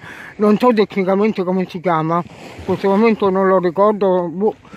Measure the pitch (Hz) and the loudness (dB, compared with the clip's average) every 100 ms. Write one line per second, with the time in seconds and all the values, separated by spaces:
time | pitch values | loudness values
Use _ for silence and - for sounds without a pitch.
0 | - - - - 208 214 247 214 196 202 | -10 -20 -16 -2 2 4 4 2 0 0
1 | 185 190 220 196 180 185 180 180 170 160 | 0 0 0 -2 -2 -2 -4 -6 -2 -2
2 | 160 170 - - - - - 180 196 196 | 0 -2 -4 -12 -20 -12 -6 -2 0 2
3 | 226 208 202 190 190 190 175 170 208 208 | 2 2 0 0 2 2 2 2 2 2
4 | 196 185 175 170 208 - - | 0 0 -2 -2 -4 -4 -12